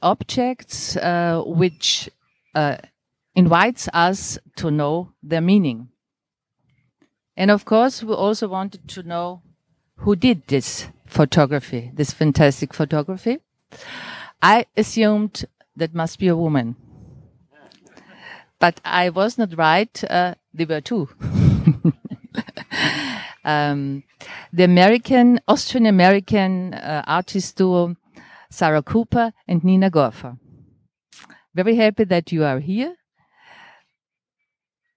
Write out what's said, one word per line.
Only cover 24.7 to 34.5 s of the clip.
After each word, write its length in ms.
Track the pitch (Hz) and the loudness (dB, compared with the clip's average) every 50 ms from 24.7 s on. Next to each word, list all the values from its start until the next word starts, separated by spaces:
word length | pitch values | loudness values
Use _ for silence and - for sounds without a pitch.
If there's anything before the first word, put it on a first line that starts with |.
| 180 175 180 196 226 240 240 - 269 247 240 247 247 233 - | 8 6 6 6 6 4 2 2 4 6 6 6 4 4 2
Austrian-American, 1300 | - 311 277 - - - 254 226 220 202 185 175 185 196 196 190 - 226 208 190 185 185 185 180 180 - | 0 0 0 0 -4 0 2 2 4 4 6 6 6 4 4 2 0 0 0 0 0 -2 -4 -6 -8 -10
uh, 300 | - - - 156 147 - | -10 -10 -8 -8 -6 -4
artist 500 | - 151 175 185 - - 196 180 - - | -2 -2 -4 -4 -4 -6 -6 -6 -6 -2
duo, 400 | - 190 185 180 180 175 175 175 - _ _ _ - - - - - - _ | 0 0 2 2 2 0 0 -4 -10 _ _ _ -20 -20 -20 -20 -20 -20 _
Sarah 320 | - - 175 160 156 151 147 | -6 -2 0 2 2 0 0
Cooper 500 | - - 226 233 - - 240 233 226 - _ _ - | 0 -2 -2 -2 0 0 0 0 -2 -4 _ _ -4
and 160 | 180 170 156 | -2 0 2
Nina 260 | 185 190 190 190 190 | 2 2 4 2 2
Gorfer. 460 | 165 160 139 117 110 - - 127 123 123 _ _ - - - _ _ _ _ _ _ _ _ _ _ - - - - _ _ _ - | 2 2 0 0 -2 -8 -16 -18 -18 -18 _ _ -20 -20 -20 _ _ _ _ _ _ _ _ _ _ -20 -20 -20 -20 _ _ _ -4
Very 220 | 165 185 220 233 | -2 2 2 4
happy 280 | 233 220 214 208 - 220 | 4 4 2 2 2 0
that 280 | 180 185 175 165 - 170 | 0 0 -2 0 -2 -2
you 120 | 160 151 | 0 0
are 140 | 147 131 131 | 0 0 -2
here 380 | 147 160 190 214 262 330 359 _ _ _ _ _ _ _ _ _ _ - - - - - _ _ _ _ _ _ _ _ _ _ _ _ _ _ _ _ | -4 -4 -4 -4 -4 -6 -8 _ _ _ _ _ _ _ _ _ _ -20 -20 -20 -20 -20 _ _ _ _ _ _ _ _ _ _ _ _ _ _ _ _